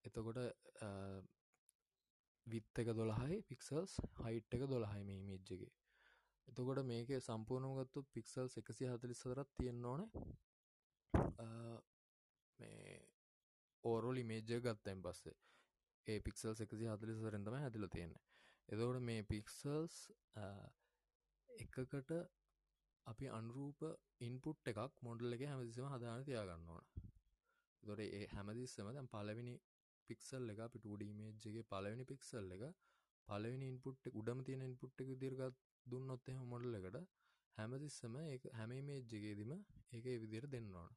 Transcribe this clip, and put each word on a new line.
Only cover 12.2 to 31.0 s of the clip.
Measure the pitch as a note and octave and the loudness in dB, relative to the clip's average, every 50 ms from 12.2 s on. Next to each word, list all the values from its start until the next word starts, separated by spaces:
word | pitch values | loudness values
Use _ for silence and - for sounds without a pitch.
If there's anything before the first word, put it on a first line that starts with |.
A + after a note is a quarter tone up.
| _ _ _ _ _ _ _ _ | _ _ _ _ _ _ _ _
මේ | A#1 G#1+ G#1 G#1+ G1+ G1+ G1+ G1+ - - _ _ _ _ _ _ _ _ _ _ _ _ _ _ - | -12 -10 -10 -10 -8 -10 -10 -10 -12 -18 _ _ _ _ _ _ _ _ _ _ _ _ _ _ 4
ඕවරෝල් | A#2 A2+ A2+ A2 B2 C3 C3 | 6 6 6 6 4 4 4
ඉමේජ් | B2 A2+ A2 A2 A2 A2 A#2 | 4 2 2 0 2 4 2
එක | A#2+ A#2+ | 4 6
ගත්තයින් | B2 A2+ G#2 _ G#2 F#2+ F#2+ F2+ | 4 2 4 _ -2 -2 0 0
පස්සේ | F2+ F2 - - - - _ _ - - - - _ _ _ _ _ _ _ _ | -2 -2 -2 -6 -8 -8 _ _ -20 -20 -20 -20 _ _ _ _ _ _ _ _
ඒ | - A2 G#2 | 0 2 2
පික්සල්ස් | F#2+ - G2+ - - A2+ A2 A2 | 2 0 -4 0 0 0 2 0
එකසිය | A2+ G2+ - G#2+ A2+ A2+ | 0 -2 0 0 2 2
හතළිස් | A2 G2+ A2 A2 A2+ A2 | 2 2 0 -2 0 2
හතරෙන් | A2+ A2 G#2 G#2 G2+ | 2 2 2 2 0
තමයි | G#2+ A#2+ C3+ | 2 2 2
හැදිලා | D3+ C3 A2 A2 G2+ F2 | 0 0 2 0 0 0
තියෙන්නේ. | - - F2 E2 - - _ _ - - - - - _ _ - | 0 -2 -2 -2 -6 -10 _ _ -20 -20 -20 -20 -20 _ _ -2
එතකොට | G#2 G#2 A#2 B2 B2+ B2+ B2 | 2 4 6 6 4 4 2
මේ | A#2+ A2+ A2 G#2 | 2 2 2 2
පික්සල්ස්, | - - G#2+ G#2+ - - - - C#3+ D3 D3+ D#3+ E3+ - - - - - _ _ _ - | 2 0 0 0 -4 -10 -4 0 2 2 4 2 2 -2 -8 -12 -12 -16 _ _ _ -8
අ, | G#2+ G#2 G2 G2+ G2 G2 - - _ _ _ _ _ _ _ _ _ _ _ _ _ _ - | -6 -4 -4 -4 -6 -10 -12 -14 _ _ _ _ _ _ _ _ _ _ _ _ _ _ -16
එකකට | B4 A4 - - - - C3 B2+ - C#3+ C3 - D#3+ E3+ F3+ F3+ _ _ _ _ _ _ _ _ _ _ _ _ _ _ _ | -10 -10 -8 -6 -2 -2 -2 0 0 -2 0 2 2 2 2 -2 _ _ _ _ _ _ _ _ _ _ _ _ _ _ _
අපි | - A#2 - C3+ C3 | -8 -6 -4 -2 -2
අනුරූප | A2 A2+ A2+ A2+ A#2+ C3+ C#3 C#3+ C#3+ _ D#3 D#3+ - - _ _ _ _ | -2 -2 -2 -2 -2 -2 -2 -4 -2 _ -2 -2 -2 -4 _ _ _ _
ඉන්පුට් | B2 A#2+ B2 C3 - D#3 D#3 - _ C3+ | -2 -2 -2 0 0 -2 -2 0 _ 0
එකක් | A2 G#2 A2 C#3 - - - | 2 2 0 0 -2 -6 -6
මොඩල් | A#2+ A#2 A#2 A#2+ A#2+ A#2+ | -4 -2 2 2 2 2
එකේ | A#2 C3 | 2 0
හැමතිස්සෙම | D3 C#3+ C3 B2 A#2 A2+ A#2+ C3 | 0 0 0 -2 -2 -2 -2 -2
හදාගෙන | C#3+ C#3 B2 A#2 A#2 A2+ A#2+ C3+ | -2 -2 -2 -2 0 -2 -2 0
තියාගන්න | D3 C3 A2+ G#2 F#2 E2+ E2 E2 E2 | 0 2 2 2 0 -2 -4 -6 -8
ඕන. | E2 E2+ - - _ - - - - - _ - _ _ _ _ _ _ _ _ _ _ - | -8 -10 -10 -8 _ -8 -8 -8 -12 -14 _ -20 _ _ _ _ _ _ _ _ _ _ -6
එතකොට | G#2+ G#2 G2+ | -4 -2 0
ඒ | G#2+ G2 - G2+ G#2 | 0 0 0 -2 -2
හැමතිස්සෙම | - - G#2 G2 G2+ G#2+ A#2+ B2+ B2+ - - G#2 G2+ B2 | -2 -2 -4 -2 -2 -2 -2 -2 -2 -4 -4 -4 -2 -2
දැන් | C#3+ C3+ A#2+ | -4 -6 -4
පළවෙනි | - G#2+ G2+ G#2 G#2+ A2+ A#2+ B2 B2 - _ _ _ _ _ _ _ _ _ - | -2 -2 0 0 0 -2 -2 -4 -6 -8 _ _ _ _ _ _ _ _ _ -8
පික්සල් | A#2 - - - - C3 B2+ A2+ | -8 -6 -6 -6 -2 0 0 0
එක | G#2 G2+ | 0 -2
අපි | A2+ A#2 - A2+ | -4 -4 -4 -4
ටූ | G#2 G#2+ G#2 | -2 -2 0
ඩී | G#2 | 0